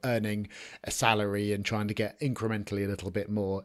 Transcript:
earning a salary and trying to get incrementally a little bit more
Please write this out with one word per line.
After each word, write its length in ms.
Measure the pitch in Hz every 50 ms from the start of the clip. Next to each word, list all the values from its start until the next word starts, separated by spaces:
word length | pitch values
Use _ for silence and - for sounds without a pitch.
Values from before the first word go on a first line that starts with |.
| -
earning 440 | 127 120 113 107 107 104 104 101 98 - - - - - - -
a 80 | -
salary 640 | - - 123 113 110 107 104 101 101 104 104 104 104
and 100 | 101 98
trying 240 | - 113 107 104 107
to 60 | 107
get 260 | - 107 101 - -
incrementally 680 | 151 135 123 - 113 110 110 104 101 - 101 101 101
a 40 | 101
little 220 | 101 - 92 95
bit 180 | 92 107 98 -
more 340 | 104 107 101 95 98 98 95